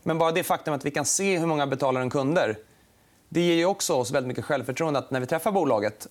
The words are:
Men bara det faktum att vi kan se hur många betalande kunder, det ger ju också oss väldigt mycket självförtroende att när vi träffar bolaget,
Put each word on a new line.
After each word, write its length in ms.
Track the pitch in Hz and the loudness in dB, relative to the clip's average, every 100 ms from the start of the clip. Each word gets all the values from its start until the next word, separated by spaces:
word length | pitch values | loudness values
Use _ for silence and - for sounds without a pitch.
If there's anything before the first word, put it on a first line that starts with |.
Men 140 | - 160 | -2 2
bara 140 | 165 | 2
det 120 | 170 | 2
faktum 300 | 165 175 165 | 0 -2 -2
att 120 | 139 147 | -4 -2
vi 60 | |
kan 140 | 151 131 | -2 -2
se 320 | - 196 180 | 0 0 0
hur 100 | 165 | 0
många 200 | 151 139 | 0 0
betalande 420 | 123 139 127 127 | 0 0 0 0
kunder, 480 | 143 135 170 113 104 - _ _ _ _ _ - | 0 0 2 0 -2 -10 _ _ _ _ _ -6
det 120 | 156 | 0
ger 140 | 175 165 | 2 4
ju 100 | 175 | 2
också 280 | 196 - | 0 0
oss 180 | 143 120 | 0 0
väldigt 160 | 143 127 | 0 -2
mycket 180 | 120 113 | -4 -2
självförtroende 540 | 139 120 131 160 139 | -2 -2 -2 0 0
att 120 | - | 0
när 80 | 131 | -4
vi 60 | 127 | -2
träffar 260 | 160 220 | 0 0
bolaget, 560 | 196 147 110 104 - - | 2 2 2 0 -4 -14